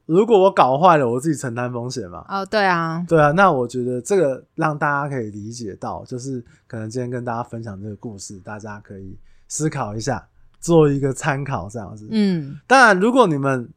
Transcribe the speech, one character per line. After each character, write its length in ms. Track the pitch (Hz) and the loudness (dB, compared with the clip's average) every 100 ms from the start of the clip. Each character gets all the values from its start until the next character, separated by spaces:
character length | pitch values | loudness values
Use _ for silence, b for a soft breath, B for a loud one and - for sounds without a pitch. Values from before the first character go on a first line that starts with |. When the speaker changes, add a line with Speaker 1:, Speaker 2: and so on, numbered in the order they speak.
| - | 0
Speaker 1:
如 180 | 165 | 2
果 200 | 214 208 | 6 6
我 60 | 190 | 6
搞 280 | 190 131 135 | 6 4 6
坏 180 | 185 160 | 6 6
了， 100 | 123 | 4
我 140 | 123 | 0
自 80 | 156 | -2
己 40 | 143 | -4
承 140 | 131 | -4
担 180 | 117 123 | -6 -6
风 180 | 123 123 | -6 -8
险 180 | 127 92 | -8 -10
嘛。 160 | 87 - | -12 -10
Speaker 2:
哦， 180 | 196 190 | -8 -4
对 180 | 220 | 0
啊。 400 | 196 175 165 165 175 | 2 0 -2 -6 0
Speaker 1:
对 120 | 165 | 4
啊， 120 | 147 | 4
那 180 | 170 196 | 6 4
我 160 | 139 120 | 4 -2
觉 180 | 127 | -4
得 160 | 123 123 | -4 -4
这 160 | 120 202 | 0 2
个 260 | 147 127 - | 2 -2 -8
让 240 | - 160 147 | -4 -2 0
大 80 | 151 | -2
家 220 | 143 147 | -2 -4
可 100 | 135 | -6
以 100 | 107 | -8
理 200 | 104 104 | -10 -12
解 240 | 120 107 | -12 -12
到， 300 | 92 117 90 - | -10 -10 -10 -10
就 100 | 127 | -10
是 260 | 131 127 b b _ | -8 -10 b b _
可 100 | 117 | -12
能 100 | 110 | -8
今 120 | 127 | -8
天 100 | 123 | -6
跟 120 | 123 | -6
大 120 | 120 | -6
家 80 | 117 | -6
分 200 | 120 117 | -8 -12
享 160 | 113 95 | -12 -12
这 40 | 107 | -12
个 100 | 101 | -12
故 200 | 123 98 | -14 -14
事， 220 | - 101 | -16 -16
大 180 | 90 107 | -16 -14
家 220 | 107 104 | -14 -16
可 180 | - 98 | -16 -16
以 200 | 95 - - - _ | -16 -18 -20 -20 _
思 220 | - 156 | -6 -6
考 260 | 143 110 | -4 -6
一 60 | 110 | -6
下， 260 | 113 110 - _ _ _ | -6 -6 -8 _ _ _
做 300 | - 170 151 | 2 4 4
一 100 | 139 | 2
个 140 | 139 | -2
参 320 | 127 156 139 | -2 -4 -4
考 240 | 139 123 92 | -4 -6 -8
这 100 | 113 | -12
样 160 | 98 | -12
子。 140 | 107 107 | -16 -4
Speaker 2:
嗯。 480 | 220 202 175 139 143 - | 0 0 0 -6 -12 4
Speaker 1:
当 140 | 262 | 6
然， 180 | 240 185 | 8 6
如 140 | 214 | 4
果 140 | 262 214 | 4 4
你 100 | 147 | 2
们 320 | 139 131 117 | 0 -2 -4